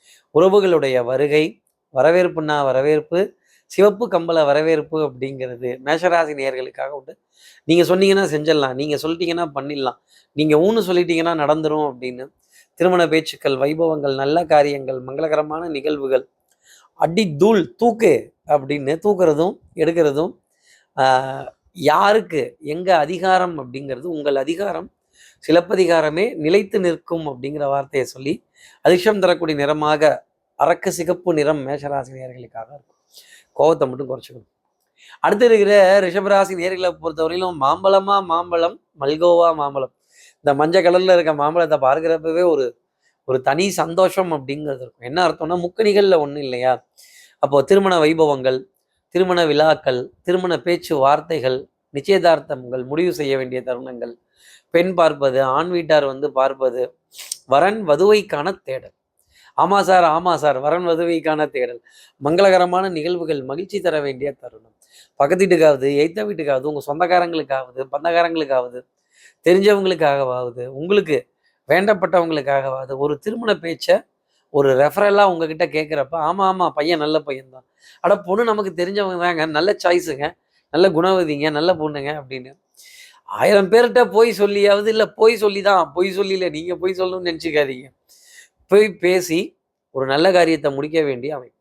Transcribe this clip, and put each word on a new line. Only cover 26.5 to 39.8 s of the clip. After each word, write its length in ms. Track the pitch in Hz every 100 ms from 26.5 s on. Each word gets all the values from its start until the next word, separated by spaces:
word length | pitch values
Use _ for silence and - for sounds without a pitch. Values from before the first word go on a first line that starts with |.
| 196 202 208
நிற்கும் 460 | 180 160 - 165 151
அப்படிங்கிற 380 | 127 135 151 139
வார்த்தையை 420 | 139 135 143 123
சொல்லி, 360 | 131 139 196 _ _ - _
அதிர்ஷ்டம் 380 | 147 180 220 208
தரக்கூடிய 360 | 185 175 165 147
நிறமாக 680 | 143 151 151 151 151 135 - _ _
அரக்கு 380 | - 143 170 190
சிகப்பு 420 | 160 160 180 180
நிறம் 320 | 156 143 151 135
மேஷராசி 420 | 143 143 139 127
நேயர்களுக்காக 560 | 131 127 127 117 113 113
இருக்கும். 240 | 143 _ _ _ - _ - _ -
கோவத்தை 320 | 147 160 135
மட்டும் 220 | 127 131
குறைச்சிக்கணும். 420 | 127 - 123 _ _ _ _ _ _ _ -
அடுத்து 240 | 156 202 240
இருக்கிற 540 | 220 202 208 185 196
ரிஷபராசி 540 | 185 185 196 196 190
நேயர்களை 420 | 185 180 185 180 160
பொறுத்தவரையிலும் 540 | 165 156 160 180 185 165
மாம்பழமா 640 | 135 170 196 196 196 196
மாம்பழம், 560 | 180 165 175 175 170 214 _ -
மல்கோவா 540 | 139 156 175 170 170
மாம்பழம், 380 | 160 143 139